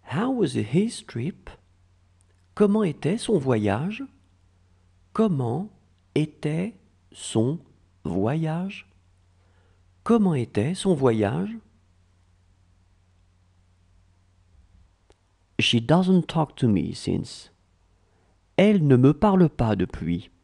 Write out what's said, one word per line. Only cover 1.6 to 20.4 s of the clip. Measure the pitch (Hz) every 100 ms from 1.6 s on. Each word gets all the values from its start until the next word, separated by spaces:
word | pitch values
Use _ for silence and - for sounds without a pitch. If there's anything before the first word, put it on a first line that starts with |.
| _ _ _ _ _ _ _ _ _ -
Comment | 202 208
était | 196 139 143 220
son | - 202
voyage? | 131 113 104 101 175 220 269 _ _ _ _ _ _ _ _ _ _
Comment | - 220 147 120 131 208 _ _ _ _
était | - 151 - 147 160 196 - _ _ _
son | - - 113 117 170 - _ _ _
voyage ? | - 90 107 156 160 160 190 - - _ _ _ _ _ _ _ _ _ _ _
Comment | - 233 196 147
était | 113 - 123 190
son | 196
voyage ? | 156 131 113 101 143 202 226 _ _ _ _ _ _ _ _ _ _ _ _ _ _ _ _ _ _ _ _ _ _ _ _ _ _ _ _ _ _ _ - _ _ _ _ _ _ _ -
She | - 120
doesn't | 117 160 185 185 160
talk | 160 151 -
to | 127
me | 95 76
since. | 87 - 92 - - - _ _ _ _ _ _ _ _ _ _ -
Elle | 202 208 147
ne | 123
me | 135
parle | 147 214 190 170
pas | - 113 101
depuis. | 90 - 80 85 - _